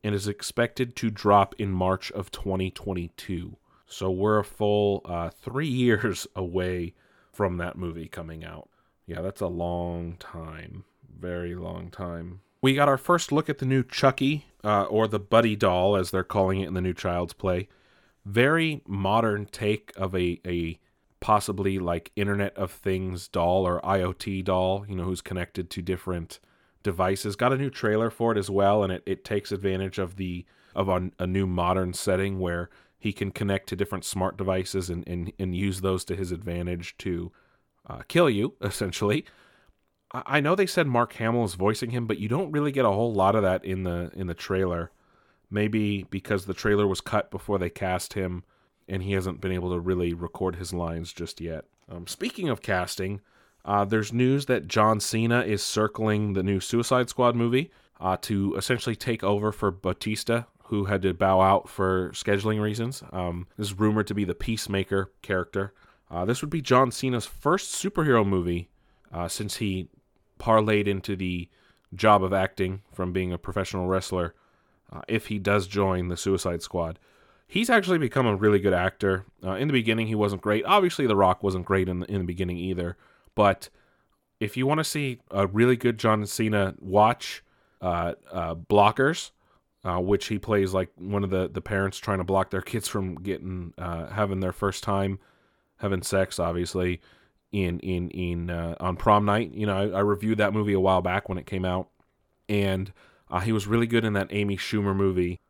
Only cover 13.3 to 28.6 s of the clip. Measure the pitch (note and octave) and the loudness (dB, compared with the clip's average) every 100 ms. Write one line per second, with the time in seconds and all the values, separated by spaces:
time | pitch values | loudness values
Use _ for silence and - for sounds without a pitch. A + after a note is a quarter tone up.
13.3 | D3+ D#3 C#3+ C3 C3+ B2 - C3+ - C3 | -2 -2 -4 0 0 0 2 2 4 0
14.3 | D3 - _ G#2 G#2 G2 G#2+ A2 G#2 G2 | -2 -6 _ 0 2 2 2 2 0 4
15.3 | A2+ A#2 G#2 G2+ F2+ F#2+ G2+ F2+ F#2+ - | 4 6 4 4 4 4 4 2 -2 0
16.3 | G#2 F#2+ F#2+ F2 F2+ F#2 E2+ F#2 F2 F2 | 2 2 2 -2 -2 -2 -2 -2 -2 -4
17.3 | - F#2+ F2 - _ _ _ _ _ G2+ | -4 -2 -2 -4 _ _ _ _ _ -4
18.3 | G#2+ C3+ E3 D#3+ D3 - G2 F#2+ A2 A2+ | 2 4 4 0 -4 -6 -2 2 2 2
19.3 | G#2 G2+ - G#2 G#2 - - F#2 F#2 F2 | 0 -4 -4 0 0 -4 -8 -4 0 -2
20.3 | F2 F2+ F2 E2 E2 _ _ _ - - | -2 -4 -4 -4 -8 _ _ _ -6 2
21.3 | G#2+ G#2+ G2 G2 F#2+ F2 E2+ - - G2+ | 2 2 -2 -2 0 -2 -4 -4 -4 -2
22.3 | G2+ G2+ - F#2 - G2 F#2 F#2+ F2+ - | 0 -2 -4 -8 -6 -4 -2 -4 -8 -6
23.3 | F2 F2 F#2 F2+ F2 F2+ G2 F2+ - - | 0 2 2 2 0 0 0 0 -4 -6
24.3 | F#2+ F#2+ F#2 F#2 G2 G2+ F#2+ F2+ F2+ - | -4 0 0 2 -2 -4 -6 -4 -4 -6
25.3 | F#2 F2 - F2 - F2+ F2+ - F2 E2 | -6 -6 -8 -8 -6 -4 -4 -4 -6 -6
26.3 | - _ _ _ _ G2+ E2+ F#2 G2 G#2+ | -14 _ _ _ _ -4 0 0 0 -4
27.3 | G2 B2 C3 C#3 - A2 G#2+ A2+ - A#2 | 0 0 2 -2 -2 0 2 0 0 0
28.3 | G#2+ G2 G2 | 0 0 2